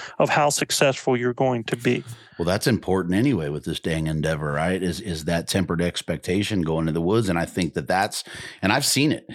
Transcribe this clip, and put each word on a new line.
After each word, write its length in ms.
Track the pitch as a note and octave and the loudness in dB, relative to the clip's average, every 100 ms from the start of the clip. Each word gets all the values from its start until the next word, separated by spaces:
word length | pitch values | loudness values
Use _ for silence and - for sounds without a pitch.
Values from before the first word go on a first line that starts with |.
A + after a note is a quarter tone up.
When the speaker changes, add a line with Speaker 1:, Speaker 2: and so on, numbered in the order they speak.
| - - | -6 0
Speaker 1:
of 100 | D3 | 2
how 200 | - D3 | 4 2
successful 680 | - C3+ - C#3+ C3 - B2 | 2 0 2 2 2 0 0
you're 180 | B2 | 0
going 300 | A#2+ C3 A#2+ | 0 0 0
to 120 | A2 A#2 | -2 -2
be. 280 | B2 B2 - - - - | 0 0 -2 -16 -12 -4
Speaker 2:
Well, 80 | E2+ | 0
that's 200 | G2+ C#3 | 2 2
important 480 | G2 - F#2+ F2 | 2 2 0 2
anyway 360 | F#2+ C#3+ G2+ D2 | 2 2 2 -2
with 140 | D2 | -4
this 160 | E2 D#2+ | -6 -4
dang 260 | F2 D#2+ D#2 | -2 0 0
endeavor, 460 | D#2 D#2 D#2 D2+ | 0 0 -2 -2
right? 300 | D2 E2+ F#2 | 0 0 0
Is, 180 | F2+ D2+ | -2 -4
is 260 | G2 D#2 D2+ | -6 -6 -2
that 200 | E2+ E2 | -2 0
tempered 360 | G2 F2 E2+ | 0 0 0
expectation 800 | F2 - - D#2+ - F#2+ G2+ G2+ | -2 -2 -6 -6 -2 -2 0 0
going 240 | D#2+ D#2+ D#2+ | 0 0 0
to 60 | |
the 80 | D#2+ | 0
woods. 280 | E2+ A2+ G2+ | 2 2 2
And 100 | F2 | 0
I 60 | |
think 300 | D#2+ G2 E2 | -2 -2 -2
that 120 | E2+ D#2 | -2 0
that's, 380 | F#2 G#2+ - - - - - | 0 0 -4 -10 -14 -16 -2
and 100 | G2 | 2
I've 140 | C3 C#3+ | 2 2
seen 260 | C3 D3 | 2 2
it. 140 | G2+ - | 0 -4